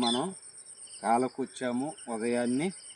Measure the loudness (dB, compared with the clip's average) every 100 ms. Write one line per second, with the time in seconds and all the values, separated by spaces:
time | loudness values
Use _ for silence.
0 | 4 2 0 -4 -16 -20 -20 -20 -20 -4
1 | 2 4 4 -2 -6 -4 -2 0 -2 -6
2 | -8 -2 0 2 2 0 0 -4 -18